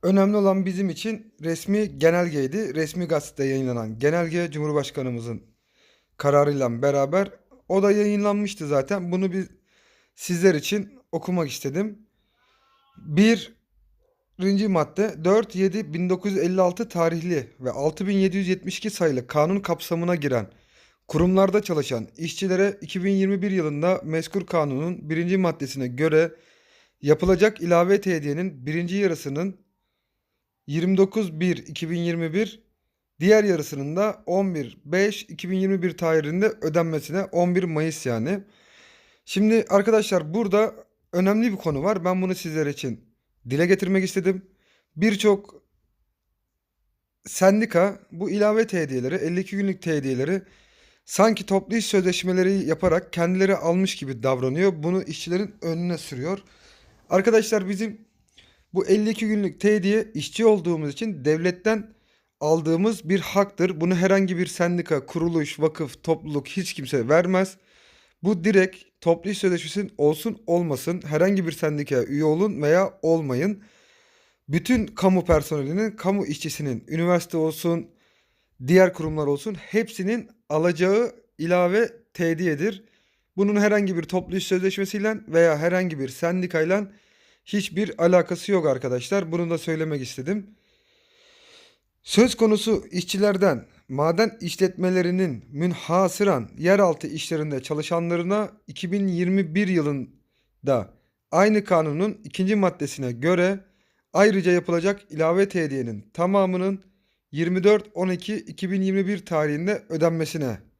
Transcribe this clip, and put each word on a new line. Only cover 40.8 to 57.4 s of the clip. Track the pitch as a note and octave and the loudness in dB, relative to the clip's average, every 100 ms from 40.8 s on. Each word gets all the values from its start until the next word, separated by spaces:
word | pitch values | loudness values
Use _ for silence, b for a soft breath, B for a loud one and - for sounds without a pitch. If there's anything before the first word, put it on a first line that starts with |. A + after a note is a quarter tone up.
| - _ _ | -20 _ _
önemli | F3 F#3+ G#3+ A#3+ | 0 2 2 0
bir | F#3+ | -2
konu | E3 C#3+ | -2 -2
var. | E3+ G#3 | 0 0
Ben | E3+ F#3 | 0 0
bunu | F#3 | -2
sizler | F#3 E3+ D#3 D3 | -4 -4 -2 -2
için | C#3+ C3+ A2+ _ _ _ _ A#2+ | -4 -8 -8 _ _ _ _ -6
dile | C#3 F3 | 0 2
getirmek | F#3+ F#3 F#3+ | 2 2 0
istedim. | F#3 F#3+ F3 F#3 - _ _ _ _ - | 0 -2 -2 -2 -6 _ _ _ _ 0
Birçok | G#3 G#3 G#3+ G3 G3+ - _ _ _ _ _ _ _ _ _ _ _ _ _ _ _ _ - | 0 2 2 2 -2 -20 _ _ _ _ _ _ _ _ _ _ _ _ _ _ _ _ -14
sendika | - F#3+ G#3 A3+ F3 G3 - _ | 4 4 4 2 2 2 0 _
bu | E3 F#3+ | -8 -4
ilave | G3+ G#3 G#3+ A3+ | 0 2 2 0
tediyeleri, | F#3 D3+ C3 B2 | -2 -2 -2 -2
elli | F3+ D#3+ F3 | -2 -2 -4
iki | F#3 G3 | -4 -4
günlük | G3 F#3+ | -4 -4
tediyeleri | E3+ D3+ C3+ B2+ C#3+ F#3+ F#3 b b b b b | -2 -2 -2 -2 -2 -4 -6 b b b b b
sanki | - - G#3+ A3 G3 | -12 2 2 2 0
toplu | G3 F#3+ A3+ | -2 0 -4
iş | - | 2
sözleşmeleri | G3+ F3+ F3+ F3+ F#3 F#3 | 2 2 0 -2 2 2
yaparak | G3 C#3 D#3+ F#3 E3 - | 2 0 0 2 2 -2
kendileri | - E3+ F#3 F#3+ G3 | -2 0 4 2 2
almış | E3 F3+ F#3+ - | 2 2 0 -2
gibi | C#3 B2+ | -8 -2
davranıyor. | B2+ C3 C3 C#3+ G3 E3 | 0 0 0 2 0 0
Bunu | D3+ F#3 | -2 -2
işçilerin | - D#3 - F3+ G3+ - | -4 -10 -4 -4 -4 -6
önüne | E3 E3 F3 E3 | -6 -4 -4 -4
sürüyor. | - B2+ D3 G3 - b b b b b b | -8 -8 -6 -6 -10 b b b b b b
Arkadaşlar, | F#3 G3 A3+ | 2 6 4